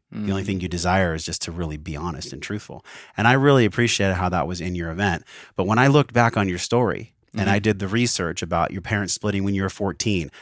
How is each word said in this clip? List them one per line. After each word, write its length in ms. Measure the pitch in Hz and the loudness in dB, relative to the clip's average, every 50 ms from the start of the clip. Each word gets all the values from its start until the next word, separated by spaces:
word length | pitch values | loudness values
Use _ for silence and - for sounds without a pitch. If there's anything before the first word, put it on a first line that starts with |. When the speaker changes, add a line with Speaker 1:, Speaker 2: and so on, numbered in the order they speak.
| _ _ | _ _
Speaker 1:
The 180 | - 110 104 101 | -12 -8 -4 -4
only 120 | 95 98 92 | -4 -4 -2
Speaker 2:
Mm. 20 | |
Speaker 1:
thing 140 | 104 98 92 | -4 -4 -4
you 60 | 87 | -4
desire 480 | 87 87 87 82 90 90 98 95 85 80 | -4 -4 -2 0 2 2 2 2 2 -2
is 80 | 82 - | -4 -6
just 160 | - 80 - - | -8 -8 -8 -8
to 80 | - | -8
really 260 | 82 87 85 78 78 | -6 -6 -6 -6 -6
be 180 | 76 76 82 76 | -8 -8 -10 -8
honest 360 | 73 82 87 78 69 - - | -6 -6 -6 -8 -8 -10 -12
and 120 | - - - | -12 -12 -8
truthful. 420 | - 104 104 - - - - _ - - - - - _ | -8 -8 -8 -8 -12 -18 -18 _ -20 -20 -20 -20 -10 _
And 100 | - 104 | 2 4
I 60 | 117 127 | 6 6
really 320 | 135 135 147 139 131 117 | 6 6 6 8 8 6
appreciated 480 | 104 - - 120 113 - - 101 95 92 | 4 4 2 0 2 2 2 2 2 2
how 140 | 90 92 90 | 2 0 0
that 180 | 90 87 71 | 0 0 -2
was 140 | 80 92 85 | -2 -4 -6
in 140 | 82 90 90 | -6 -6 -4
your 160 | 87 85 82 | -4 -4 -6
event. 320 | 82 90 101 98 85 82 - - - - - - _ | -2 0 0 0 0 -2 -6 -14 -20 -20 -20 -10 _
But 100 | - 92 | -4 0
when 140 | 98 110 117 | 2 4 4
I 80 | 131 | 4
looked 260 | 143 139 147 139 - - | 6 6 4 2 4 2
back 240 | 123 117 117 - | 2 2 4 2
on 100 | 110 101 | 0 0
your 120 | 95 87 87 | 0 -2 -4
story 540 | - - 117 120 123 101 67 50 - - _ _ _ _ - | -4 0 0 0 2 0 -2 -4 -8 -14 _ _ _ _ -6
and 120 | 110 95 | -2 0
Speaker 2:
Mm-hmm. 80 | 98 98 | 2 0
Speaker 1:
I 40 | 104 | 2
did 200 | 101 110 104 95 | 2 0 0 0
the 80 | 101 | -2
research 560 | 92 101 117 120 117 - - 90 82 85 - 92 | -2 0 0 0 0 0 -2 -2 -4 -4 -6 -4
about 260 | 82 87 82 82 - | -2 0 0 0 0
your 100 | - 95 87 | -2 -8 -4
parents 280 | - 104 104 101 87 - | -2 -2 -2 -2 -2 -4
splitting 300 | - - 107 101 98 98 | -2 -2 -2 0 0 0
when 120 | 101 101 | 0 0
you 80 | 98 98 | 0 -2
were 60 | 92 | -2
fourteen, 600 | - - 104 98 82 - - 113 101 90 78 69 - - | -2 -4 -4 -4 -4 -2 -2 0 0 0 -2 -4 -10 -18